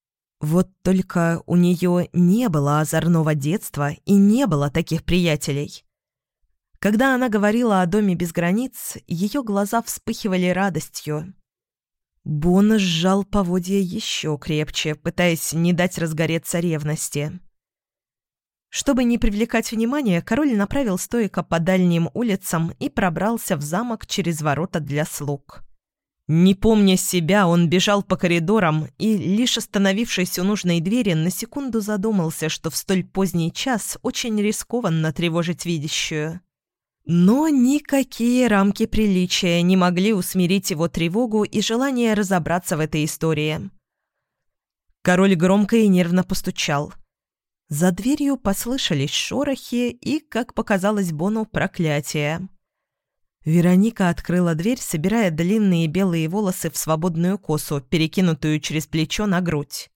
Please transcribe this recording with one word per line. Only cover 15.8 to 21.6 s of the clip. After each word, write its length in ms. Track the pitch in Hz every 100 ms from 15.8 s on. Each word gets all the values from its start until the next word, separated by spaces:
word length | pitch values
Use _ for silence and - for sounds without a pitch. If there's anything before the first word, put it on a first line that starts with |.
| 180 -
разгореться 600 | 165 156 160 165 - 170
ревности. 800 | 175 156 151 156 - 143 151 185 - _ _ _ _ _ _ _ _ _ _ _ _
Чтобы 300 | - - 262
не 140 | 240 240
привлекать 520 | 220 202 226 226 -
внимания, 480 | 220 226 294 233 170
король 340 | - 240 302 214
направил 420 | 202 - 233 180
стоика 460 | - 240 202 180
по 160 | -
дальним 500 | 170